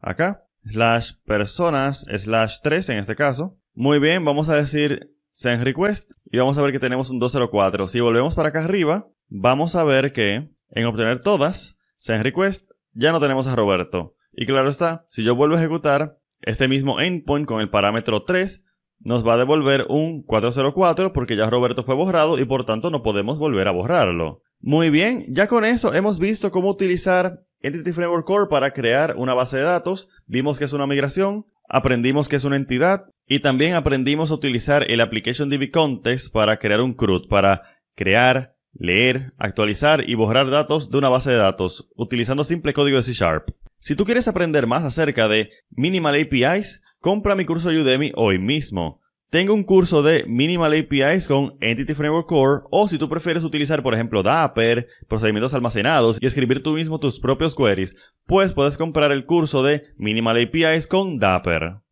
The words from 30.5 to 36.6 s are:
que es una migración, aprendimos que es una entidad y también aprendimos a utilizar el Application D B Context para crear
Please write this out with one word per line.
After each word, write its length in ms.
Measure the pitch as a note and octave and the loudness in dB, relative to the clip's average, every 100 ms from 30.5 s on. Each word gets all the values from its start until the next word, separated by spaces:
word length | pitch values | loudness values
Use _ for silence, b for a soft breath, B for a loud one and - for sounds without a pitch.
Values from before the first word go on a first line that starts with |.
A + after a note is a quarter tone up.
| C3+ | -2
que 80 | C#3+ | -4
es 80 | |
una 120 | C#3+ C#3 | -2 0
migración, 600 | C#3 C#3 F3+ G3 G#3 - _ _ | 0 -2 0 -2 -2 -10 _ _
aprendimos 600 | C3+ B2+ B2 B2 C#3 C#3+ | 0 2 2 2 0 0
que 80 | C#3+ | -2
es 80 | |
una 120 | C#3 C#3 | 0 -2
entidad 500 | C3+ B2 E3+ G3 - _ _ | -2 0 0 0 -4 _ _
y 140 | C#3 | 0
también 320 | C#3+ C3 D#3 | 0 2 2
aprendimos 580 | F3 D3 C3+ C3 D3 D#3+ | 2 0 0 0 0 -2
a 40 | |
utilizar 500 | D#3 C#3+ A#2+ B2+ C#3+ C3+ | -2 -2 -2 0 0 2
el 100 | A#2 | 0
Application 480 | A2+ A2 A2 B2+ C#3+ | 0 -2 -4 -4 -4
D 80 | C#3 | -2
B 140 | C3 | -2
Context 600 | E3 D#3 A#2+ B2 B2+ - | 0 0 0 -2 -2 -2
para 280 | A2+ G#2+ | 0 2
crear 240 | G#2+ | 2